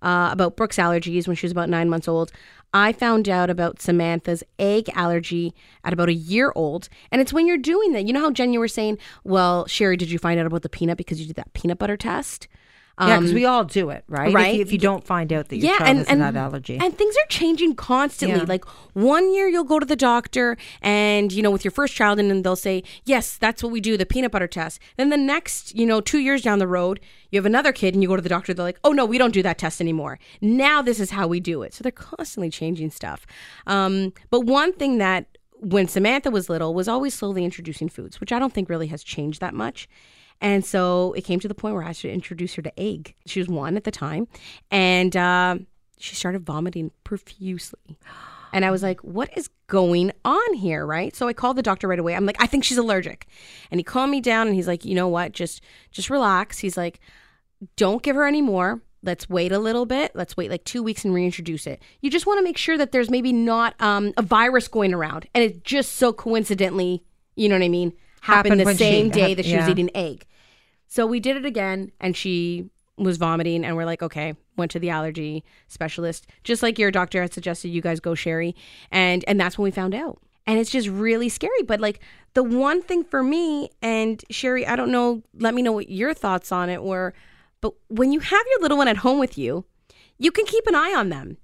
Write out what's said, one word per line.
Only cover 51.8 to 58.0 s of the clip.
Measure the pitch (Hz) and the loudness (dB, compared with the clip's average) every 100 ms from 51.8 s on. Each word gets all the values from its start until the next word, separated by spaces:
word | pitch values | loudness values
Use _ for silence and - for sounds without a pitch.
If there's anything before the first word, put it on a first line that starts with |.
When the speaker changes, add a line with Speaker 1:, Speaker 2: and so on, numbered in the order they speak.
| 190 | -2
Speaker 1:
right | 180 | -2
away. | 170 175 | -2 0
I'm | 202 | -2
like, | 208 | 0
"I | - | 0
think | 277 | 0
she's | - 247 | 0 0
allergic." | 226 190 160 - - - - - - | 0 0 -2 -12 -20 -20 -20 -20 -6
And | 170 | -4
he | |
calmed | 175 254 269 | -2 -2 0
me | 285 | 0
down | 240 226 220 | 0 2 2
and | 190 | 0
he's | 170 | 0
like, | 170 | -4
"You | - 180 | -2 -2
know | 180 | 0
what? | 170 175 | -2 -4
Just, | - 170 - - - _ | -6 -8 -10 -20 -20 _
just | - 185 | -12 -4
relax." | 277 220 185 - - | 0 2 2 0 -6
He's | 196 175 | -6 -4
like, | 175 - - - _ _ _ _ 196 - | -6 -8 -20 -20 _ _ _ _ -16 0
"Don't | 190 226 | 0 2